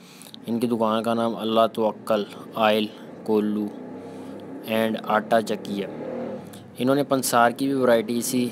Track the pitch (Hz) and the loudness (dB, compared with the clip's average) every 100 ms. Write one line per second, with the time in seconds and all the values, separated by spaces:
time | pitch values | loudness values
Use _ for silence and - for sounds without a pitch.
0 | - - - - - 117 120 117 110 110 | -20 -20 -20 -14 -6 -2 0 2 2 2
1 | 110 117 117 98 107 110 113 117 110 - | 0 0 0 -2 0 4 4 2 0 0
2 | - 110 101 - - - 110 110 107 - | 0 0 -2 -10 -10 0 4 4 0 -6
3 | - - - 107 104 104 104 - - - | -16 -10 0 2 2 0 -4 -8 -14 -14
4 | - - - - - - - 110 113 107 | -14 -14 -14 -14 -14 -12 -4 0 0 -2
5 | - 107 107 117 107 107 - 101 95 - | 0 0 4 2 2 -4 -4 -6 -6 -8
6 | - - - - - - - - 123 139 | -8 -8 -8 -10 -14 -18 -14 -2 2 2
7 | 135 135 120 123 120 120 135 139 127 117 | 2 0 4 6 6 4 0 2 6 4
8 | 110 120 113 127 123 | 4 -2 -2 -2 -2